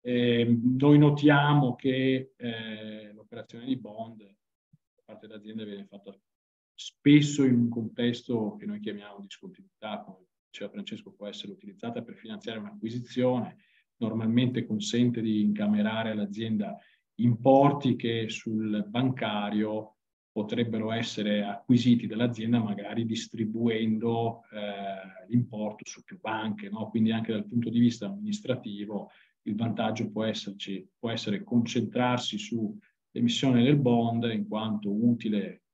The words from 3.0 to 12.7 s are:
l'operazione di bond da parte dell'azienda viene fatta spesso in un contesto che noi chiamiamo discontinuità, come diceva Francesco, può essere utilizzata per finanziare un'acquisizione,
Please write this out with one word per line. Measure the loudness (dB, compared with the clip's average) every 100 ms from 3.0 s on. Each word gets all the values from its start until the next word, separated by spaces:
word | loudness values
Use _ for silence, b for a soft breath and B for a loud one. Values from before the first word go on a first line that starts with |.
| -16
l'operazione | -20 -18 -16 -16 -14
di | -8 -8
bond | -8 -14 -14 -16
da | -20 _ _ _ _ _ _ _
parte | _ -20 -20
dell'azienda | -18 -14 -12
viene | -10 -12 -14
fatta | -20 -20 -20 _ _ _ _ _
spesso | -18 -18 _ 6 6 6 2
in | 2
un | 4 2
contesto | -2 -8 -4 -2 -4 -4 -4 -4 -8
che | -10
noi | -8
chiamiamo | -8 -10 -14 -18
discontinuità, | -20 -18 -20 -20 -20 _ -10 -10
come | -12 -20 _ _ _
diceva | -14 -12
Francesco, | -12 -12 -12 -16
può | -14 -14
essere | -12 -14
utilizzata | -16 -18 -12 -10 -8
per | -10 -16
finanziare | -14 -12 -10 -10
un'acquisizione, | -12